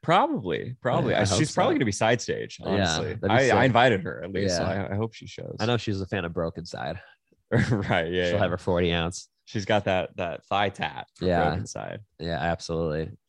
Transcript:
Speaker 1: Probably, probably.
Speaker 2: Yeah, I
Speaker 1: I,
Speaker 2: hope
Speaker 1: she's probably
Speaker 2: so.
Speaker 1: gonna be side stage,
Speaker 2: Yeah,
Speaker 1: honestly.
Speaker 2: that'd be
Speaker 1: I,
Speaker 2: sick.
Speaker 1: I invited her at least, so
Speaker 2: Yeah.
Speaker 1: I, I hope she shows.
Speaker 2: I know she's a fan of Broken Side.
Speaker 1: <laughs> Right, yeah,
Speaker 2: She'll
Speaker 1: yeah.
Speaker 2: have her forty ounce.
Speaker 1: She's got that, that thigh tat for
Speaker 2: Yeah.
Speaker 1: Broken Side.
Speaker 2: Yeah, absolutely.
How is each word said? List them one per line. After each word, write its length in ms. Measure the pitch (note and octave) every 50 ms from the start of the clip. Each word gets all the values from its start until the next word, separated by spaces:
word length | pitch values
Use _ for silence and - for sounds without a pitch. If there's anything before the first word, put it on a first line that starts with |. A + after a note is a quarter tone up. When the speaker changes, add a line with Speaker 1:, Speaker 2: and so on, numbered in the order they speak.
| -
Speaker 1:
Probably, 720 | - E3 G3 B3+ E4+ D#4 G3+ G#2+ F2+ D2+ A1 G1+ - B2+ - -
probably. 300 | B2 B2+ - B2+ A#2 -
Speaker 2:
Yeah, 60 | -
I 20 | A2
Speaker 1:
I, 40 |
Speaker 2:
hope 120 | G2+ G2 G2+
Speaker 1:
she's 140 | D3+ - -
probably 200 | - - B3 F4
Speaker 2:
so. 40 | D4
Speaker 1:
gonna 60 | C#3+
be 80 | G#2+ G2
side 280 | - A2+ A2 A#2+ A#2+
stage, 360 | - - D2+ A1 A1+ A1 - -
Speaker 2:
Yeah, 60 | - E2+
Speaker 1:
honestly. 360 | F#2+ G2+ G2 E2+ D#2+ E2 E2 D#2 -
Speaker 2:
that'd 60 | - -
be 60 | G2
Speaker 1:
I, 140 | G#2 B2 C#3
Speaker 2:
sick. 100 | B2+ G#2
Speaker 1:
I 100 | G2+ B2
invited 380 | C3 A2 A#2 B2 C3 A2 F#2 F2
her 220 | - C2 A#1+ D#2+
at 80 | - F#2+
least, 240 | F#2 G2+ F#2+ F2
so 60 | E2+ F2
Speaker 2:
Yeah. 260 | F2+ F2 G2+ G2 -
Speaker 1:
I, 40 | G2
I 20 |
hope 180 | G2+ A2 A2+ -
she 120 | - -
shows. 300 | - - - - E2 - -
Speaker 2:
I 60 | G#2+
know 100 | A2+ A#2+
she's 240 | A2+ - - G#2 F#2+
a 60 | F#2+
fan 180 | - - G2 E2+
of 80 | E2+ E2
Broken 320 | F2+ E2+ E2 - - E2
Side. 320 | - - - - C#2+ E2 G2 -
Speaker 1:
<laughs> 680 | - - _ _ _ _ _ _ _ - B2 G#2 -
Right, 400 | B2 G2+ G2 - A#2 F2+ E2 E2
yeah, 140 | F2 F2+ F2+
Speaker 2:
She'll 80 | F2 F2
Speaker 1:
yeah. 60 | G2+
Speaker 2:
have 120 | G#2 F2
her 60 | E2+ F2+
forty 340 | - - F2+ F2 F2+ F2 E2+
ounce. 360 | E2+ E2+ E2+ F2 - - _ _ _ _
Speaker 1:
She's 200 | - - A2 F#2+
got 180 | - A2 G#2 G2
that, 320 | G#2+ F#2+ F#2 E2+ - -
that 280 | - F#2 E2+ D2+ - _
thigh 240 | _ G2+ G2 G#2 G2
tat 360 | F#2+ - D#2+ D#2 C#2 B1 - _ _
for 100 | - F2
Speaker 2:
Yeah. 180 | F#2 F2 E2+ E2 D#2
Speaker 1:
Broken 180 | D2+ F2 G#2+
Side. 340 | A2 - - G1+ G1+ G1+ - G#2+ _ _ _
Speaker 2:
Yeah, 200 | D#2+ E2 E2 C#2
absolutely. 680 | C#2 E2+ E2 - - - E2+ D#2+ E2+ D#2+ D2+ D#2+ D#2+ - G#2+ - _